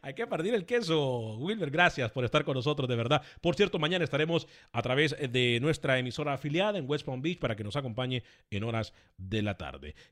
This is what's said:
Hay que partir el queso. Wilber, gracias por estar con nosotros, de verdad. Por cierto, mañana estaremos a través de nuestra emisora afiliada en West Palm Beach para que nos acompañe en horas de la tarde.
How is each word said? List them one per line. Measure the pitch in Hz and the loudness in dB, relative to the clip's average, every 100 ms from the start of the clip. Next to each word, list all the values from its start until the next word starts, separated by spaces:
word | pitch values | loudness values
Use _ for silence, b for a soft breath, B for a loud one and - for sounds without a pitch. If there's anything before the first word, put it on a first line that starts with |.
Hay | 139 | -12
que | 135 233 | -8 -4
partir | 156 175 | 0 0
el | 233 170 | 0 0
queso. | 240 185 160 139 123 110 110 | -2 2 2 2 0 -4 -6
Wilber, | 156 220 151 | -4 -2 -2
gracias | 156 175 - 117 | 4 4 4 -2
por | - 123 | 0 2
estar | 151 | 2
con | 147 131 | 2 0
nosotros, | 123 139 127 | 0 0 0
de | 117 | 0
verdad. | 117 143 B B | 2 0 B B
Por | 165 165 | 0 4
cierto, | 202 185 | 2 4
mañana | 151 185 | 0 2
estaremos | 160 143 160 165 - B B | 0 0 2 0 -2 B B
a | - | -4
través | 120 131 151 143 143 | 0 2 2 0 -2
de | 123 123 117 | 2 4 4
nuestra | 143 147 143 131 | 2 0 2 2
emisora | 127 120 147 | 0 -4 -4
afiliada | 139 147 156 208 202 | -4 -2 0 0 0
en | 131 | -2
West | 147 - | -4 -2
Palm | 127 | -4
Beach | 151 180 | -4 -2
para | 123 107 | -2 -2
que | |
nos | 104 143 | -4 -4
acompañe | 131 110 127 127 b b _ | -4 -4 -2 -2 b b _
en | 101 | -4
horas | 113 113 107 b b - | -2 -2 -4 b b -14
de | 95 110 | -4 0
la | 104 98 | 0 -2
tarde. | 73 67 73 - B | -8 -10 -14 -16 B